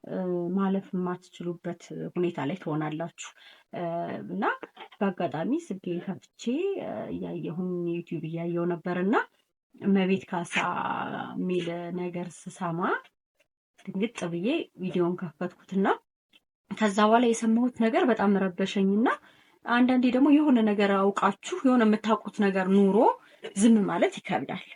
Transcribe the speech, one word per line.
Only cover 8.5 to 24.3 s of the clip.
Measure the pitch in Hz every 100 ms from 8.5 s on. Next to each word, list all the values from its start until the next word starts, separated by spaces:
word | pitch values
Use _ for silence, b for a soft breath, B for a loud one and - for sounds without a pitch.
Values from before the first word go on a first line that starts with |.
| 170 175
ነበርና | 170 180 180 185 311 508 _ _ _ _ _
እመቤት | - 196 185 190 -
ካሳ | 180 170 196 180 - - - - - -
የሚል | - 185 180 170 170 175 175
ነገር | 180 175 175
ስሰማ | - - - 175 165 208 480 - _ _ _ _ _ _ _
ድንግጥ | - 196 226 - 170
ብዬ | 170 202 320 - -
ቪዲዮን | 185 185 175 180
ከፈትኩትና | 175 - 180 - - 190 208 440 _ _ _ _ _ _ _
ከዛ | - 214 196
በኋላ | 214 226 247
የሰማሁት | 226 226 226 247 -
ነገር | 226 285 311
በጣም | 220 202 196
ረበሸኝና | 190 175 190 202 190 202 269 571 b b b b -
አንዳንዴ | 240 247 254 247
ደግሞ | 247 302
የሆነ | 285 302 247
ነገር | 220 202 202
አውቃችሁ | 196 196 202 196 202 - 370
የሆነ | 262 254
የምታውቁት | 214 214 214 214 - -
ነገር | 202 190 185
ኑሮ | 196 196 196 339 508 B B - -
ዝም | 226 220
ማለት | 180 170 349 -
ይከብዳል። | -